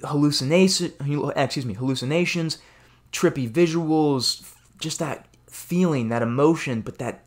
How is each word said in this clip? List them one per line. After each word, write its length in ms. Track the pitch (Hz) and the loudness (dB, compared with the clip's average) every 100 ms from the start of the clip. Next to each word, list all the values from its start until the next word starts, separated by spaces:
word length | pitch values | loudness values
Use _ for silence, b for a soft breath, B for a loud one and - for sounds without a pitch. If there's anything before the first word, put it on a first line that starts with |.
hallucination, 920 | 139 147 147 143 131 170 190 185 175 - 143 147 135 | -4 2 2 2 2 4 4 2 -4 -4 -4 -2 -2
excuse 300 | - 135 151 | 0 -2 -2
me, 80 | 123 | -6
hallucinations, 840 | 101 131 127 123 160 170 175 160 - b b b b _ | -4 -4 -2 -2 0 0 -2 -4 -6 b b b b _
trippy 380 | - 170 139 120 | 0 0 0 -2
visuals, 920 | 127 170 165 160 156 147 135 123 - | 2 2 2 0 2 2 2 -2 -4
f-, 160 | - - _ _ | -12 -20 _ _
just 200 | 160 - | -10 -6
that 280 | 151 - - _ _ | -6 -8 -14 _ _
feeling, 600 | - - 175 185 139 113 | -20 -4 2 2 2 0
that 120 | 117 | 0
emotion, 580 | 117 123 151 160 143 117 | 0 2 2 2 -2 -6
but 160 | 107 - | -6 -8
that 280 | 120 - | -10 -10